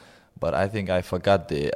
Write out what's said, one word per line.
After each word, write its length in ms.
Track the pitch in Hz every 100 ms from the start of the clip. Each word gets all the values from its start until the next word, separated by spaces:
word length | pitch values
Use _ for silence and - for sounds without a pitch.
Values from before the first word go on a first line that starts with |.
| - - _ -
but 140 | 82
I 140 | 71 98
think 200 | 107 92
I 140 | 90
forgot 460 | - 92 98 98 76
the 200 | 73 73